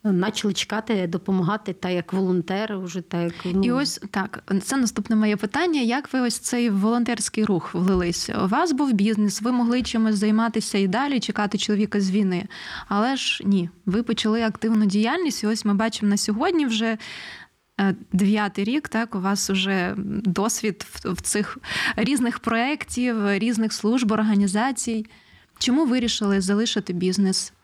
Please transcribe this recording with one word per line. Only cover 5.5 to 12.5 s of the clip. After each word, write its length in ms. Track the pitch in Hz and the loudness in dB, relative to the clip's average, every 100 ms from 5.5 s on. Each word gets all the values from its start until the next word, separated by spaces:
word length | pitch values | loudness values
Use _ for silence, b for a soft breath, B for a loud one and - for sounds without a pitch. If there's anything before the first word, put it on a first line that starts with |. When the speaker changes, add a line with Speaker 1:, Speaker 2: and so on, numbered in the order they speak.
| - 359 311 | -2 0 2
Speaker 2:
Як 320 | 233 247 277 | 0 0 -2
ви 80 | 262 | -2
ось 180 | 247 226 | 0 -2
цей 320 | - 240 240 | -4 0 2
волонтерський 720 | 196 208 240 240 233 - - | 2 2 2 0 -2 -2 0
рух 300 | 214 180 - | 2 0 0
влились? 560 | 170 180 190 175 175 - - | 0 2 2 2 -2 -4 -2
У 40 | 185 | 0
вас 240 | 240 349 | 2 2
був 200 | 269 285 | 2 2
бізнес, 500 | 214 202 214 208 - | 2 2 2 0 0
ви 100 | 220 | -2
могли 300 | 247 233 247 | 0 2 0
чимось 340 | 240 226 220 214 | 0 0 2 2
займатися 600 | 214 214 226 226 214 208 | 2 2 2 -2 -2 0
і 100 | 196 | 2
далі, 320 | 202 285 269 | 2 0 0
чекати 380 | - 208 208 208 | -2 -2 -2 -2
чоловіка 420 | - 208 208 208 | 0 0 2 2
з 100 | 190 | 2
війни. 360 | 196 190 180 202 | 2 2 0 -4